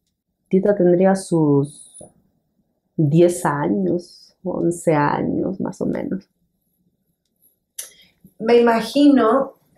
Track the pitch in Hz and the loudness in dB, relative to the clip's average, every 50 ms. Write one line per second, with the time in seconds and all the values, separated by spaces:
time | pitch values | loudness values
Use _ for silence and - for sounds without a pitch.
0 | _ _ _ _ _ _ _ _ _ - - 190 196 208 196 - 180 175 175 175 | _ _ _ _ _ _ _ _ _ -2 -2 0 0 0 0 2 2 2 2 4
1 | 190 190 190 190 - - 170 165 156 147 143 139 139 143 - - _ _ _ - | 2 2 0 0 -4 -4 -2 0 2 2 2 0 0 -2 -8 -18 _ _ _ -20
2 | - - _ _ _ _ _ _ _ _ _ _ _ _ _ _ _ _ _ - | -20 -20 _ _ _ _ _ _ _ _ _ _ _ _ _ _ _ _ _ -4
3 | 156 143 156 165 175 175 175 175 - 160 143 143 151 175 202 202 190 175 165 180 | -2 2 4 4 4 4 2 0 -4 -4 -2 -2 -4 -4 -2 -2 -2 -2 -4 -4
4 | 180 - - - _ _ _ _ - 180 - - 170 170 175 170 - 175 156 147 | -6 -10 -20 -20 _ _ _ _ -10 -8 -6 -4 -4 -4 -4 -4 -2 -2 0 0
5 | 147 - - - - - - - 170 - 190 - - - - - - - - - | 0 -2 -2 -4 -4 -4 -4 -4 -6 -6 -6 -8 -10 -10 -8 -8 -6 -6 -6 -6
6 | - - - 190 - _ _ _ _ _ _ _ _ _ _ _ _ _ _ _ | -8 -8 -10 -10 -12 _ _ _ _ _ _ _ _ _ _ _ _ _ _ _
7 | _ _ _ _ _ _ _ _ _ _ _ _ _ _ _ - - - _ _ | _ _ _ _ _ _ _ _ _ _ _ _ _ _ _ -20 -20 -20 _ _
8 | _ _ _ _ _ - _ - 214 226 240 240 233 233 226 226 - - - 277 | _ _ _ _ _ -20 _ -6 0 2 4 4 4 4 2 0 -2 -2 0 4
9 | 294 285 269 247 233 220 233 269 262 - - _ _ _ _ | 4 6 6 4 4 2 2 0 -2 -4 -10 _ _ _ _